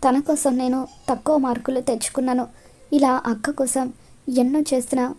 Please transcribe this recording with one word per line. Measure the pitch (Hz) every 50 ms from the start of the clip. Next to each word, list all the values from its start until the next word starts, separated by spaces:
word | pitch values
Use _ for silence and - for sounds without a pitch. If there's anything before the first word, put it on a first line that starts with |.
| - 269
తన | 254 277
కోసం | 285 - 302 294 - 277 247 254
నేను | 254 254 254 262 262 - - - - -
తక్కువ | 254 - - - 311
మార్కులు | 302 269 254 240 233 - - 262 262
తెచ్చుకున్నాను. | 254 - 233 233 - - - 269 254 254 247 247 240 - - - - - - - - -
ఇలా | 294 294 277 262 254 254 -
అక్క | 233 226 214 - 285
కోసం | 294 - 269 247 - 269 254 247 - - - - - - - - 247 254
ఎన్నో | 247 247 277 302
చేసిన | 294 - 269 254 247 - - 262 247 254 -